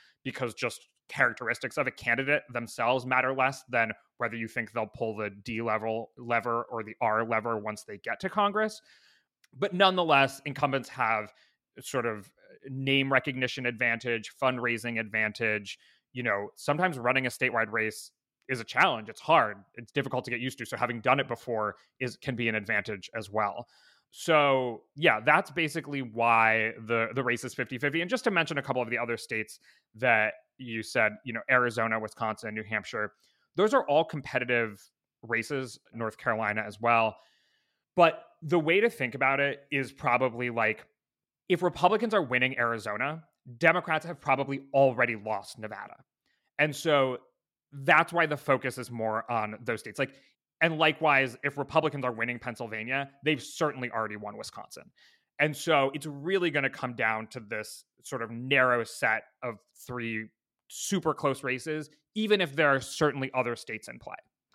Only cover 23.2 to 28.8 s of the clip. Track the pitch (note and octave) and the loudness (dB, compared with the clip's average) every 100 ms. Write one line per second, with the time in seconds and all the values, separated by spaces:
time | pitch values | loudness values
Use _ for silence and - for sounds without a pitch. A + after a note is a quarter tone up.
23.2 | G2+ G#2+ G#2 - A#2+ _ _ _ _ - | -6 -2 -2 -2 -12 _ _ _ _ -8
24.2 | - D#3 C#3+ C3+ B2+ A2 _ C#3+ D#3 A2 | 2 4 6 4 0 -6 _ 0 2 4
25.2 | A#2+ D#3 - C#3+ D#3+ E3 C#3 C#3 B2 A2 | 6 4 4 -4 -4 -4 -6 -6 -6 0
26.2 | A#2 A2+ A2+ A2 A2 - A2 A#2 A2+ A#2+ | 4 6 6 4 0 -4 -2 0 0 -2
27.2 | A#2+ A#2+ B2+ - B2 B2+ C#3+ D#3+ F3 A#3+ | -2 -2 -4 -6 -6 -4 -2 -2 -2 -2
28.2 | A#3 F#3 D#3+ D3 C3+ B2+ | 0 0 0 -2 -2 -2